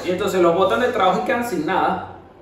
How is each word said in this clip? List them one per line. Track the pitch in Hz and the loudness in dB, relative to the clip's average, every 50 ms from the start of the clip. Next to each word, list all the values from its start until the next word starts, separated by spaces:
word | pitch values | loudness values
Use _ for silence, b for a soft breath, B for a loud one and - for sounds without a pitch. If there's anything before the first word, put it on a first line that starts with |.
| - | -4
y | 170 | -4
entonces | 180 180 208 185 175 190 | -2 -2 -2 0 2 2
los | 175 170 170 | 4 4 4
botan | 185 185 190 233 240 | 4 2 2 2 0
del | 247 247 | 0 0
trabajo | - 208 185 185 190 220 - | 0 2 2 2 2 0 0
y | |
quedan | - 240 240 240 | -2 -2 -2 -2
sin | - 190 156 151 | -2 -4 -4 -2
nada, | 180 185 180 - - - - - - - - - - - - | -2 0 0 0 0 -2 -4 -8 -12 -16 -20 -20 -20 -20 -20